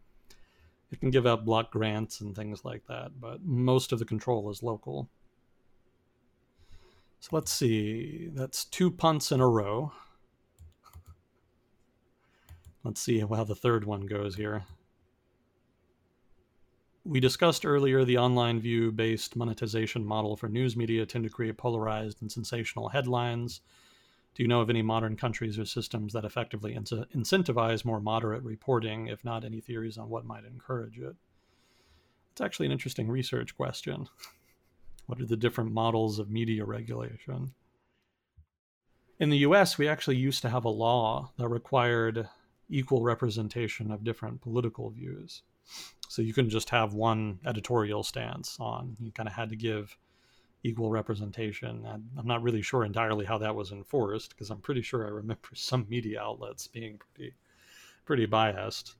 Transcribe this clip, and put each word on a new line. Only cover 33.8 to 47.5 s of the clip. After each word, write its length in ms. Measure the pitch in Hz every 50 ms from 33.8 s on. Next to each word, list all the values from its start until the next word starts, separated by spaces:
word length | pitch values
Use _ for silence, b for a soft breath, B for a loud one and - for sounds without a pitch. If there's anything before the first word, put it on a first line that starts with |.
| - 151 143 147 - - -
<laughs> 40 | B B B B B B B B B _ _ _ _ - - - - -
What 140 | - 120 123
are 60 | 127
the 100 | 110 117
different 380 | 110 110 120 - - 110 110 110
models 440 | 113 113 117 113 113 110 110 107 104
of 120 | 107 101
media 340 | 107 113 117 113 113 107 104
regulation? 920 | 104 110 113 113 113 120 117 120 120 117 113 - - 131 131 131 131 127 _ _ _ _ _ _ _ _ _ _ _ _ _ _ _ _ - - _ _ _ _ _ _ _ _ _ _ _ _ _ _ _
In 100 | 160 151
the 100 | 147 143
U 140 | 139 143 180
S, 240 | 202 190 180 - -
we 120 | 147 147
actually 260 | 156 151 - - 135
used 260 | 127 131 139 131 - -
to 60 | 120
have 140 | 117 127 113
a 60 | 117
law 640 | 110 107 113 113 120 123 113 110 113 139 139 131 - -
that 120 | 123 117
required 800 | 117 117 120 - - 127 120 120 120 117 113 113 110 113 107 b b b b b _ _ _ _
equal 340 | 156 139 131 - 139 123 113
representation 880 | 120 117 - - 117 104 113 110 107 - 120 117 107 - - 113 107
of 140 | 107 101 110
different 340 | 113 110 - - 110 120 127
political 500 | - 120 113 123 120 113 110 - 120 110
views. 500 | 107 117 - 87 - 101 - 175 - - - _ _ _ B B B B B B B B - -
So 140 | - -
you 120 | 113 113 110
couldn't 180 | - 127 110
just 180 | 107 110 - -
have 240 | - 120 110 107 104
one 440 | 104 110 113 110 110 110 107 98 90 -
editorial 580 | 123